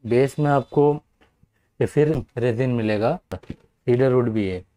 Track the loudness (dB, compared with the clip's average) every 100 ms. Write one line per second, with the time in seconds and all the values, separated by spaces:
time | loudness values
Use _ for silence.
0 | 0 0 0 0 0 0 0 2 2 0
1 | _ _ _ _ _ _ _ _ -2 0
2 | 0 0 -6 -4 -2 -2 -2 -2 -2 0
3 | -2 -4 _ -12 -12 -18 _ _ 0 2
4 | 4 2 0 -2 -4 -6 -12